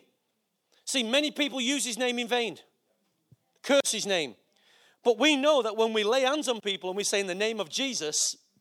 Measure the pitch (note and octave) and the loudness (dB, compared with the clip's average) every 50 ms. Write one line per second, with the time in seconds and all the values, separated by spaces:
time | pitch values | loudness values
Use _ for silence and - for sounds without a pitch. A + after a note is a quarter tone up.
0 | _ _ _ _ _ _ _ _ _ _ _ _ _ _ _ _ - - - C4+ | _ _ _ _ _ _ _ _ _ _ _ _ _ _ _ _ -8 -4 -2 -2
1 | A3+ A3 B3 C#4+ D4+ C4 F#3+ B3 D4 C4 A3+ C4+ A#3 B3 C#4+ C4+ - B3 A3 A3 | 0 2 0 0 0 0 -2 -2 -4 -2 -2 -4 -2 -2 -2 -2 -2 -4 -4 -2
2 | B3+ B3 A#3+ A#3+ A#3+ G3 B3 A#3+ A#3 G3 C#3+ - - _ _ _ _ _ _ _ | -2 -2 -2 -4 -2 -2 0 -2 -2 -4 -6 -12 -18 _ _ _ _ _ _ _
3 | _ _ _ _ _ _ - _ _ _ _ _ - - C#4+ C#4 - - - G3+ | _ _ _ _ _ _ -20 _ _ _ _ _ 0 2 4 4 4 2 -2 -4
4 | - G3+ F#3+ E3+ D3 B2 - _ _ _ _ _ _ _ _ _ _ _ _ _ | -2 -2 0 -2 -2 -4 -8 _ _ _ _ _ _ _ _ _ _ _ _ _
5 | - A#3+ A3+ G#3 C4+ D#4 D4 C4+ C4+ D4+ D#4 C4+ G#3+ A3 G3+ A3 A3+ A3+ A3 A3 | 0 2 2 4 4 4 4 4 4 4 4 4 2 0 2 2 2 2 2 0
6 | G#3 G#3 B3 C4+ B3+ B3+ D4 D#4 - B3+ A#3 G#3+ - G3+ F#3+ - - F#3 F#3 G#3 | 2 2 2 2 2 2 0 0 -2 -4 -4 -4 -4 -6 -6 -4 -6 -6 -4 -4
7 | G3 - A3 G3+ G3+ F#3 F3 F#3+ G#3+ A3 A3+ G#3+ F#3 D3 - - C4+ C4+ A3+ - | -2 0 0 0 0 -2 -2 -2 -2 -2 -2 -4 -6 -6 -4 -4 -2 -2 -4 -4
8 | D3+ D3+ D3+ - - - - _ _ _ _ _ | -6 -2 -2 -2 -2 -2 -4 _ _ _ _ _